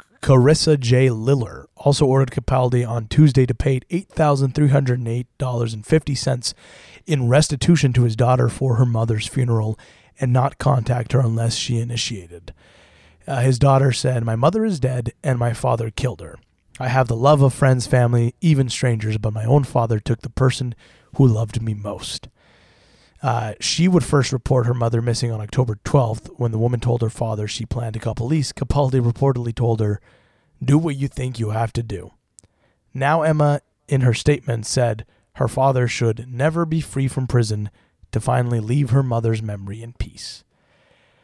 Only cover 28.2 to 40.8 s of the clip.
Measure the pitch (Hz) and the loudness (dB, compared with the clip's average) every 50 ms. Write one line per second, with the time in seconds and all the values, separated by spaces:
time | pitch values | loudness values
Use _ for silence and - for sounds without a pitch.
28.2 | 117 127 156 156 135 - - - 139 - - 143 139 131 127 131 120 120 117 - | -2 -2 0 0 -2 -2 -6 -6 -6 -2 0 0 2 2 2 2 2 0 2 2
29.2 | 139 139 131 123 120 117 110 - 120 117 113 110 110 104 104 - - _ _ _ | 2 2 2 2 0 -4 -2 0 0 0 2 0 0 0 -2 -4 -6 _ _ _
30.2 | _ _ _ _ _ _ _ _ - 127 139 156 165 165 139 135 139 135 - - | _ _ _ _ _ _ _ _ 0 2 2 4 2 0 -2 -4 -4 -6 -6 -6
31.2 | 131 127 123 117 110 104 107 113 117 110 - 123 117 110 98 87 - - - _ | -8 -6 -4 -4 -4 -2 -2 -2 -2 -2 -4 -6 -6 -6 -8 -10 -12 -14 -20 _
32.2 | _ _ _ _ _ _ _ _ _ _ _ _ _ _ - 131 139 143 160 165 | _ _ _ _ _ _ _ _ _ _ _ _ _ _ -6 -4 0 0 0 2
33.2 | 151 160 156 151 147 147 143 143 - _ _ _ _ - 139 131 127 123 113 - | 2 0 2 2 2 2 2 0 -4 _ _ _ _ -2 0 2 4 2 2 2
34.2 | - 151 147 143 - - 117 113 110 - - 135 123 117 110 110 117 - _ _ | 2 0 0 0 -2 -4 -6 -6 -6 -4 -2 0 0 0 -2 -4 -10 -16 _ _
35.2 | _ _ _ - 131 117 - 135 131 139 131 127 123 117 - - 120 113 110 113 | _ _ _ -4 -4 -2 0 0 0 2 2 2 0 -2 -2 -2 -2 -2 -2 -4
36.2 | 117 131 123 117 139 160 156 170 170 156 160 165 147 - - 143 135 127 - 139 | -8 -10 -4 -2 -2 0 0 -2 -2 -2 -2 -4 -4 -4 -4 -4 -4 -2 -2 -4
37.2 | 131 - - 120 117 107 110 104 104 101 - _ _ _ _ _ - _ - 113 | -2 0 0 0 0 0 -2 -4 -6 -8 -10 _ _ _ _ _ -14 _ -6 -4
38.2 | - 120 123 123 123 120 120 113 107 110 127 147 143 110 113 139 135 127 117 117 | -2 0 0 0 0 -2 -2 -4 -2 -2 -2 -2 0 2 2 0 2 0 -2 -2
39.2 | 113 113 113 110 110 107 104 101 98 101 101 110 120 120 120 - - - - - | 0 -2 -2 -2 -4 -8 -8 -10 -10 -12 -12 -12 -14 -14 -10 -10 -10 -10 -10 -14
40.2 | - - - - _ _ _ _ _ _ _ _ | -18 -18 -18 -20 _ _ _ _ _ _ _ _